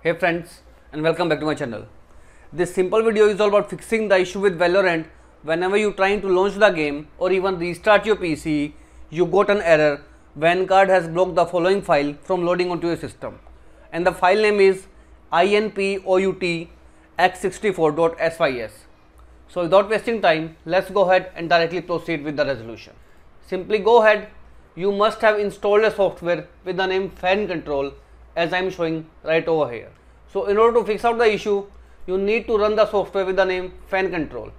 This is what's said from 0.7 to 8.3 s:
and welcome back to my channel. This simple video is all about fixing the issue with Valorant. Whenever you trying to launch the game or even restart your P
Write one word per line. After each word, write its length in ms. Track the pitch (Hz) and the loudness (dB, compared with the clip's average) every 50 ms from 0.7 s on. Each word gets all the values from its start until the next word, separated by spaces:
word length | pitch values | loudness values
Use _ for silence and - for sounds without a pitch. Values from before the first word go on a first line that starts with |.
| - - _ - | -20 -20 _ -14
and 100 | - 151 | -10 -2
welcome 280 | 156 165 160 165 180 165 | -2 -2 0 0 0 -2
back 100 | 151 143 | 0 -2
to 60 | 151 | -2
my 80 | 156 147 | -4 -4
channel. 300 | 151 151 123 113 104 107 - - - - _ - - - - - - - - | -4 -6 -8 -8 -12 -14 -16 -20 -20 -20 _ -20 -20 -20 -20 -20 -20 -20 -16
This 220 | - 151 180 165 - | -4 -4 -4 -2 0
simple 260 | 190 185 180 196 220 | -2 -2 2 2 2
video 280 | 220 226 208 214 214 208 | 2 2 4 4 4 4
is 100 | 214 180 | 4 2
all 80 | 214 | 0
about 220 | 208 202 208 196 - | 2 2 0 0 0
fixing 400 | 190 165 - - 226 220 220 202 | -10 -14 -6 -4 -4 -2 0 2
the 80 | 196 185 | 2 2
issue 220 | 180 180 - 202 | 2 0 -4 -2
with 180 | 196 202 180 160 | -2 -2 0 2
Valorant. 460 | 175 175 175 196 190 185 170 165 160 - - - - - - _ - | 0 2 2 2 2 2 0 -2 -4 -8 -18 -20 -20 -20 -20 _ -6
Whenever 340 | 143 160 170 180 185 196 | -4 -2 -2 -2 0 0
you 160 | 214 214 208 190 | 0 0 -2 0
trying 260 | - 190 190 202 208 185 | 0 0 0 0 -2 0
to 40 | |
launch 280 | 196 185 180 190 202 185 | 0 2 2 2 0 2
the 160 | 202 214 202 | 4 2 2
game 360 | 185 160 151 147 143 147 151 - - | 4 2 -4 -4 -4 -8 -12 -16 -8
or 140 | - - 185 | -4 -2 0
even 260 | 185 190 180 196 190 | 0 0 0 -2 -4
restart 480 | 170 170 180 175 160 - 214 208 196 196 | -4 -6 -8 -8 -2 2 4 4 4 4
your 120 | 220 208 | 0 -2
P 180 | - 185 170 | 0 0 -4